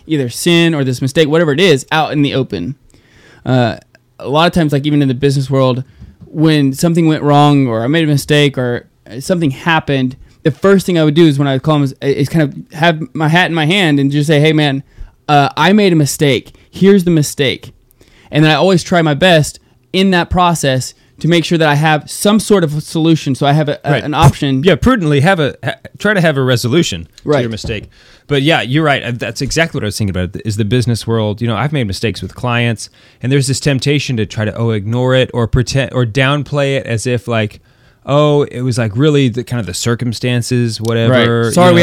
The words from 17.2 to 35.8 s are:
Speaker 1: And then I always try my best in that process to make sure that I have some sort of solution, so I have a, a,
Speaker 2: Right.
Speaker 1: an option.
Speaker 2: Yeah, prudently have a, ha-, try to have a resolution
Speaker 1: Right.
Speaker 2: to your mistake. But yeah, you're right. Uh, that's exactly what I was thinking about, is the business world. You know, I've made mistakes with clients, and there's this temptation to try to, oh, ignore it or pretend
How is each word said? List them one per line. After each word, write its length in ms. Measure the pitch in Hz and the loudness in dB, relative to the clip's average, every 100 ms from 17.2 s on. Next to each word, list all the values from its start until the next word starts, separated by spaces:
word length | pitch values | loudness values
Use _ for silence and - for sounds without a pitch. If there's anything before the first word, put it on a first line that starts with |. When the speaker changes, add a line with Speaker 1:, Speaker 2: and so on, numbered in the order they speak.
| 143 - 131 - - - _ _ _ _ - | 0 -2 -2 -2 -10 -20 _ _ _ _ -4
Speaker 1:
And 140 | 147 | 2
then 60 | 156 | 2
I 40 | |
always 280 | 143 185 180 | 4 2 2
try 180 | - 175 | 2 0
my 140 | 160 | 2
best 440 | 143 185 165 139 - _ _ _ | 2 4 4 2 -6 _ _ _
in 180 | 180 190 | 0 2
that 180 | 180 165 | 0 0
process 640 | 180 175 165 139 131 - - _ - | 0 0 0 -2 -2 -4 -14 _ -6
to 80 | 156 | 0
make 160 | 170 160 | 0 2
sure 100 | 170 | 0
that 120 | 156 | 2
I 80 | 143 | 2
have 340 | 156 151 - | 2 0 -4
some 300 | - 202 214 | -2 0 2
sort 220 | - 202 | 2 2
of 180 | 160 151 | 2 -4
solution, 520 | - 165 160 160 143 | -6 -2 2 2 0
so 120 | 127 139 | -2 0
I 60 | |
have 160 | 151 147 | 2 0
a, 80 | - | -4
a, 60 | - | -2
Speaker 2:
Right. 120 | 139 | -2
Speaker 1:
an 80 | 135 | -2
option. 500 | 147 - - 143 131 | 2 2 2 -2 0
Speaker 2:
Yeah, 100 | 170 | 2
prudently 460 | 151 240 254 151 143 | 2 2 2 2 2
have 180 | 165 185 | 2 2
a, 160 | 143 - | -2 -4
ha-, 120 | 120 - - - | -10 -10 -14 -4
try 140 | 208 | -2
to 80 | 208 | 2
have 160 | 165 139 | 0 0
a 60 | |
resolution 680 | 127 123 117 160 - 87 85 - | 0 0 0 0 0 -6 -14 -10
Speaker 1:
Right. 120 | 165 143 | -2 -2
Speaker 2:
to 40 | |
your 80 | 120 | -2
mistake. 380 | 107 - 107 - _ _ _ - | -6 -8 -10 -12 _ _ _ -4
But 160 | 139 | -2
yeah, 180 | 143 147 | 0 0
you're 220 | 110 143 | 0 0
right. 180 | 156 131 | 0 0
Uh, 100 | 117 | -4
that's 280 | 120 110 113 | -6 -8 -6
exactly 380 | 135 156 165 143 | -4 -2 -2 -4
what 60 | |
I 20 | 104 | -6
was 100 | - | -4
thinking 140 | 104 | -4
about, 260 | 90 90 92 | -4 -4 -6
is 120 | 113 104 | -6 -4
the 80 | |
business 420 | 104 123 120 113 - | -2 0 0 -2 -2
world. 340 | 113 107 104 | -2 -2 -4
You 60 | 117 | -4
know, 100 | 104 | -4
I've 160 | 143 | -4
made 140 | 147 107 | -4 -4
mistakes 340 | 95 110 92 | -4 -6 -6
with 140 | 95 | -12
clients, 560 | - 123 120 120 110 - _ _ _ | -8 -4 -2 -2 -4 -10 _ _ _
and 80 | 120 | -2
there's 140 | 139 127 | 0 0
this 140 | 131 | -2
temptation 560 | 151 135 139 147 - 117 | -2 -2 -2 -2 -2 -4
to 80 | 101 | -4
try 180 | - | -4
to, 100 | 107 - | -6 -4
oh, 140 | 117 | -4
ignore 440 | 110 101 120 127 | -4 -4 -2 0
it 160 | 131 120 | 0 0
or 140 | 123 110 | -2 -2
pretend 460 | 135 117 135 | 0 0 -2